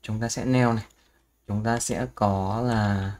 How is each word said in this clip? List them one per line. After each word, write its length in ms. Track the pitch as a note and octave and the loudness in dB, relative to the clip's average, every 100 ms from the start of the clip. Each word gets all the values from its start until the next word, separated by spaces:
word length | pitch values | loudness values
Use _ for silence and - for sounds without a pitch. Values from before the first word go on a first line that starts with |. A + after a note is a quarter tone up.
Chúng 180 | - A2 | -6 -4
ta 100 | A#2 | -4
sẽ 160 | - B2+ | -4 0
neo 280 | B2+ A#2+ | 4 4
này. 120 | A2+ - _ _ _ _ _ - | 2 -4 _ _ _ _ _ -6
Chúng 160 | G#2 | -2
ta 160 | A2+ A#2 | 0 0
sẽ 280 | - F2 B2 - | -2 -4 -6 0
có 460 | G#2 G2 F#2+ A2 | 2 2 0 -2
là 500 | B2 A2+ G#2 G2 G2 G2 | 0 2 2 0 -2 -8